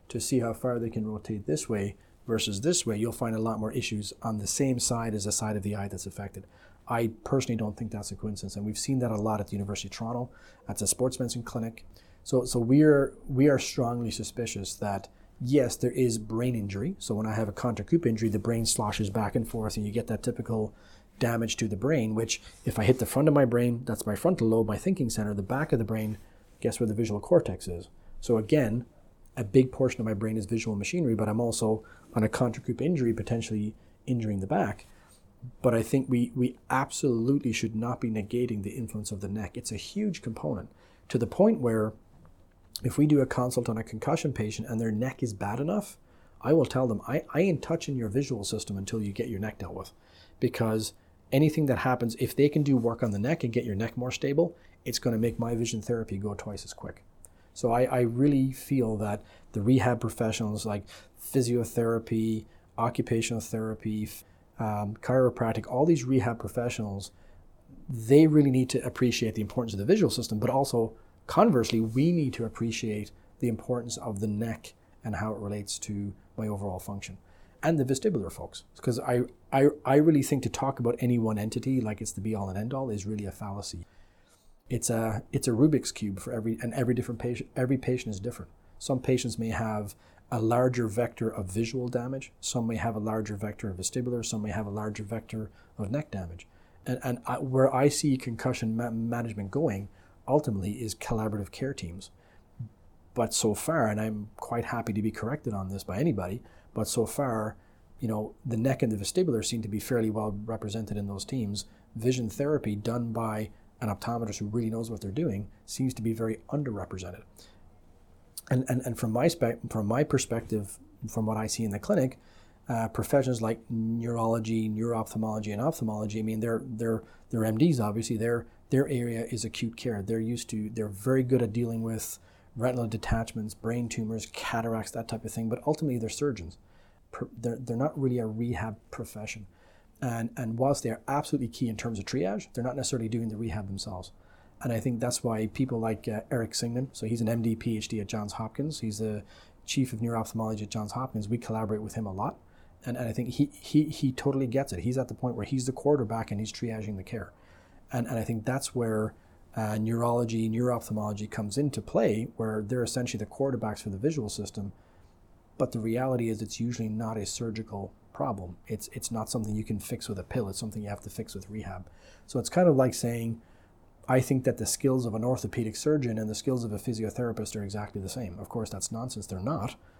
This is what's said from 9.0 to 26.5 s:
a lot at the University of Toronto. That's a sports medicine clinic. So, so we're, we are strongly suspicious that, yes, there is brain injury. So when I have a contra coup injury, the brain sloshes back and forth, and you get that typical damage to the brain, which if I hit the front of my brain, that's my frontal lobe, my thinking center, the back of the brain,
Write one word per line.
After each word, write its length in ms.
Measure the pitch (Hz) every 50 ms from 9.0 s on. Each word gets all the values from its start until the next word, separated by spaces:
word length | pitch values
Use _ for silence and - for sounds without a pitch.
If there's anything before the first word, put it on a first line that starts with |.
| 123 113
a 60 | 110
lot 240 | 104 107 107 107 104
at 80 | 98
the 60 | - 104
University 340 | 98 98 101 101 - -
of 60 | 95 -
Toronto. 360 | - 113 113 120 120 123 - - - - - - - -
That's 160 | - 101 - 104
a 40 |
sports 320 | - - - 123 131 - -
medicine 220 | 127 113 - 120
clinic. 440 | 117 - - 120 113 113 113 - - - - - - - - - -
So, 220 | - 135 127 123
so 140 | 127 - 123
we're, 560 | 113 117 135 147 156 151 147 139 139 - - - -
we 220 | - 135 127 143 147
are 80 | 135
strongly 540 | - - - - 143 123 117 120 120 120 110
suspicious 640 | - - 110 - - 123 117 107 - 101 95 - -
that, 320 | - 107 101 98 95 - - - - - - - -
yes, 340 | 123 120 139 143 127 113 -
there 160 | - - 123
is 280 | - 135 127 117 110 110
brain 360 | 107 107 113 113 123 127 120
injury. 400 | 110 101 98 95 98 123 175 196 -
So 160 | - - 110
when 100 | 104 110
I 80 | 110 107
have 160 | 113 110 101
a 20 |
contra 320 | 98 - - 120 107 107 98
coup 180 | - 165 170 -
injury, 240 | 120 110 107 113 107
the 80 | 101
brain 300 | 104 - 120 117 113 113
sloshes 420 | - - - 110 104 - - 110 101
back 260 | 98 113 104 107 -
and 120 | 127 110
forth, 280 | - - 113 107 104 -
and 120 | 110 104
you 40 | 104
get 140 | 104 117 110
that 140 | - 110 104
typical 500 | - 123 117 - 104 - 113 107 107 107 - - - - - - - _ -
damage 380 | - 127 117 117 113 117 107 -
to 100 | - 113
the 100 | 104 104
brain, 360 | 95 117 143 160 139 110 110 107
which 300 | 110 113 - - - - - - - -
if 140 | - -
I 60 | 117 107
hit 160 | 127 127 -
the 60 | 113
front 200 | - - 131 151
of 60 | 151 143
my 120 | 143 135
brain, 380 | 117 120 120 120 123 120 117 135
that's 200 | - 107 - -
my 100 | 107 104
frontal 340 | - - 170 185 - 117 110
lobe, 180 | 113 113 110
my 100 | 101 107
thinking 320 | 156 - 190 190 - 135 110
center, 240 | - 113 107 104 104
the 80 | 101
back 320 | 95 - 123 139 156 - -
of 60 | 117
the 60 | 110
brain, 340 | 104 110 110 107 107 107 - - - - - - -